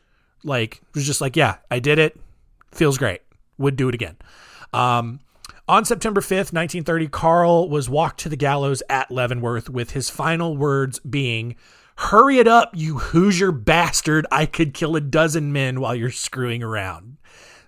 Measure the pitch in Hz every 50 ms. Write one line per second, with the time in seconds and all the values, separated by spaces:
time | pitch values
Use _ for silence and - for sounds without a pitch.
0 | _ _ _ _ _ _ _ _ - 139 139 123 113 110 - - _ _ - 151
1 | 139 147 139 - 147 135 120 160 147 110 95 - _ - 120 123 120 143 151 156
2 | 160 156 - - - - - _ _ _ _ _ _ _ - - 160 147 135 131
3 | 135 110 90 - _ _ _ _ _ _ _ - 135 139 139 123 131 127 127 117
4 | 117 82 - - - - - - - - - - - - - 117 120 123 120 120
5 | 117 117 120 143 - _ _ _ - - - - - - 170 208 226 - 233 185
6 | - 220 208 196 - - 190 185 196 - - 165 165 165 - 180 156 156 165 165
7 | 160 147 - - - 165 165 175 175 170 170 170 175 180 147 151 131 117 127 147
8 | 165 147 - - - 165 151 135 143 139 143 143 139 139 139 127 - - 135 131
9 | 131 - 127 127 123 120 127 120 120 117 120 113 - - 127 123 120 - - 139
10 | 123 - - - 143 156 165 165 170 170 156 139 143 147 139 135 135 135 131 -
11 | - 139 117 143 139 123 117 113 110 117 117 - _ _ _ _ _ _ _ -
12 | - - - 214 254 277 277 254 233 226 226 233 - - - 165 156 156 156 127
13 | - - - 165 185 208 196 170 196 190 165 127 104 - 156 165 175 160 - -
14 | - 165 151 156 151 - - - 156 - - - 165 147 135 - 165 147 160 156
15 | 147 139 127 156 160 165 147 165 151 147 143 139 135 131 127 131 131 113 123 123
16 | 113 127 120 - - - - 131 127 123 117 120 117 110 110 107 95 95 85 80
17 | 87 117 139 - - - - - - - - - _